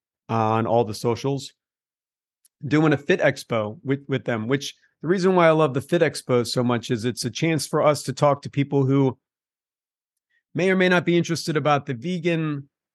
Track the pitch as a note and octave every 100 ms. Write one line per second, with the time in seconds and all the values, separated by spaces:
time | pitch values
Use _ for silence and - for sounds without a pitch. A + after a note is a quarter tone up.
0 | _ _ - A2+ A2 A2+ A2 A#2 G#2+ G2+
1 | B2 A2+ C3+ C#3 - _ _ _ _ _
2 | _ _ _ _ _ _ C#3 D3+ D#3 C#3+
3 | - F#3 D3 - - A2+ G#2+ - B2+ C#3
4 | C#3+ C3 B2 A2+ A2 C#3 C#3 - _ _
5 | D3 F#3+ F#3 F3+ E3 D#3 D3+ C3 - E3+
6 | D3+ - - B2 A#2 B2+ B2 A#2 - A#2+
7 | B2 A2+ A#2+ - E3 D#3+ - D3+ D3 C#3+
8 | - - D3 C3+ - C#3+ C#3 C#3 C3 C#3
9 | C3+ B2+ _ _ _ _ _ _ _ _
10 | _ _ _ _ _ C#3+ F#3+ F#3 F3+ F3+
11 | E3+ F3 E3 D#3+ - D3+ C#3+ C#3+ C#3+ A#2+
12 | E3 F3+ E3+ E3 D#3 C#3+ C#3 _ _